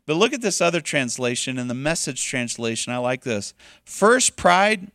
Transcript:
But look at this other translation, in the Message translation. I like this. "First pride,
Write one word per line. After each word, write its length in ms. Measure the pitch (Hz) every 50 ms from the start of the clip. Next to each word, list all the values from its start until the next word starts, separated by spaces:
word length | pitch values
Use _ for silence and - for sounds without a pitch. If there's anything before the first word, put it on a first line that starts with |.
| -
But 80 | 147 151
look 180 | 165 220 254
at 100 | 269 240
this 180 | 240 196 - -
other 200 | 180 170 170 165
translation, 760 | 156 - - 143 127 117 - - 127 120 123 - - 131 127 127
in 80 | 123
the 80 | 123 120
Message 500 | 127 139 156 165 - - 156 131 - -
translation. 680 | - - 127 120 113 - - 120 113 113 107 - 120
I 60 | 123 123
like 260 | 123 123 131 131 -
this. 280 | 131 110 101 98 - - _ - - - _ _
"First 520 | - - - 196 220 247 262 247 - -
pride, 560 | - - 180 175 185 202 214 220 185 185 -